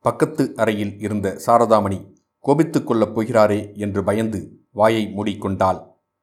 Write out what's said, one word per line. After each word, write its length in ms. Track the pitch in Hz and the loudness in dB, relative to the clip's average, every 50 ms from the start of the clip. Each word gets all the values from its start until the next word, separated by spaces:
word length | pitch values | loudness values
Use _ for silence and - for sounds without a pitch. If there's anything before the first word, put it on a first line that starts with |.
பக்கத்து 540 | _ 120 113 - 156 147 - - 135 120 - | _ -2 0 0 -2 -2 0 -2 -2 -2 0
அறையில் 440 | - 110 110 107 104 104 101 101 101 | 0 0 0 0 -2 -4 -6 -6 -6
இருந்த 420 | 107 101 104 104 95 95 92 - - | -6 -4 -4 -2 -4 -4 -6 -4 0
சாரதாமணி 680 | - 117 117 117 110 110 107 98 98 98 87 80 - _ _ _ _ _ _ | 2 4 4 6 4 4 2 2 0 -4 -6 -10 -18 _ _ _ _ _ _
கோபித்துக் 480 | - 135 143 151 160 160 - 160 - | 0 0 2 2 2 0 0 -4 -2
கொள்ளப் 320 | - 120 113 107 101 107 113 | 0 2 2 2 0 0 -4
போகிறாரே 580 | 110 117 120 110 107 104 104 104 98 101 - | -4 0 4 4 4 4 2 -2 -4 -8 -10
என்று 260 | 101 107 104 98 101 92 | -8 -8 -4 -4 -2 -2
பயந்து 640 | 98 101 110 113 110 107 95 78 82 - _ _ _ | 0 -2 -2 -2 -4 -6 -8 -10 -12 -20 _ _ _
வாயை 340 | _ 101 104 113 113 110 107 | _ 2 2 4 4 2 -2
மூடிக்கொண்டாள். 800 | 92 92 101 107 107 98 101 104 101 98 90 - 95 90 80 - - _ _ _ _ _ _ | -4 -6 -6 -6 -6 -6 -6 -6 -6 -2 0 0 0 0 -2 -8 -20 _ _ _ _ _ _